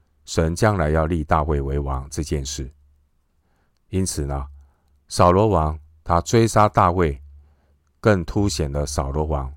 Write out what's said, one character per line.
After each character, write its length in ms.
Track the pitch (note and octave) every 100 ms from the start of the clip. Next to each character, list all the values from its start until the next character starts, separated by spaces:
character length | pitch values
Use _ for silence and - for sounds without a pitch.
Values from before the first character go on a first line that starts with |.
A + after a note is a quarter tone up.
| _ _
神 320 | - - D#2+ E2+
将 200 | A2 G2+
来 120 | D2+
要 160 | D#2+
立 180 | D#2 E2+
大 200 | D2 E2
卫 180 | D#2 D2
为 180 | C2+ C#2+
王 300 | C#2 C2 C2+
这 140 | -
件 220 | D2+ D2+
事。 280 | C#2 - C2 - _ _ _ _ _ _ _ _ _ _ _
因 140 | F#2 F#2+
此 180 | -
呢， 240 | C#2+ C#2 C#2 - - _ _ _ -
扫 240 | - F2+
罗 180 | F#2 A2
王 300 | F2+ D#2 D#2 - _
他 180 | - E2+
追 260 | - A#2 A2+
杀 180 | A2+ G#2
大 220 | - F#2+
卫， 320 | F2+ E2 C#2 - - - _ _ _ _ _
更 240 | A2+ G2
凸 240 | E2+ G#2 G2+
显 240 | - D2+
了 140 | C#2+ D2
扫 240 | - C2+
罗 160 | C#2+ D2+
王 280 | D2 C2+